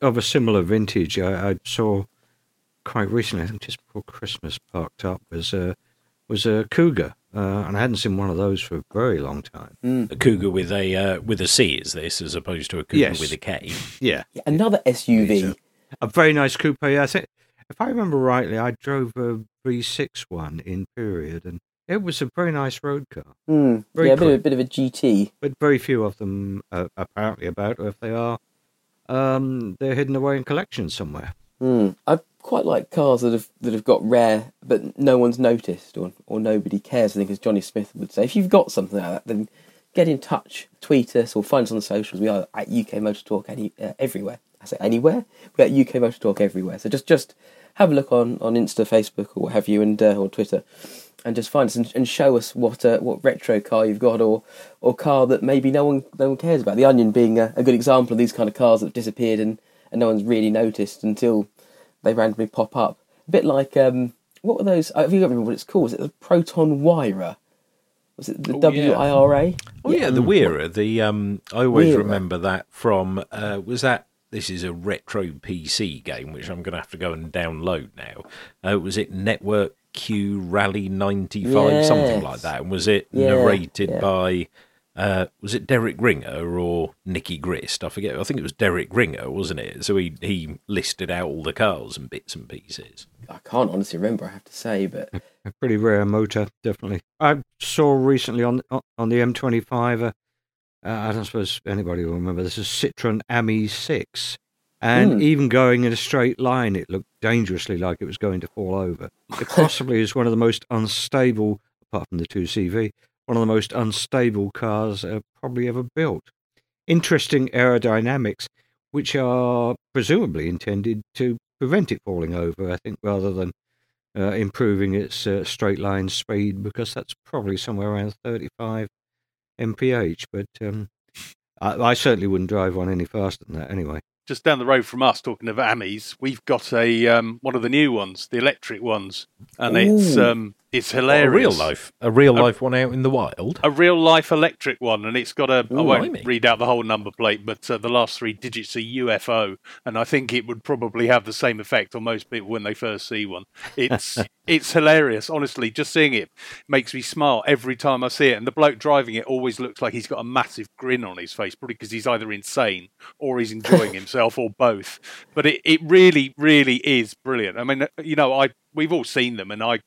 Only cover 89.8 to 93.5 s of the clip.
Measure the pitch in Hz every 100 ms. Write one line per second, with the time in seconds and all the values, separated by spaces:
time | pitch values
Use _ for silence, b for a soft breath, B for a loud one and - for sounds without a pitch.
89.8 | - 98 87 73 110 95 78 - - 98
90.8 | - - 92 87 90 76 76 - 110 85
91.8 | 55 58 65 - - - - - - -
92.8 | - - - _ - - -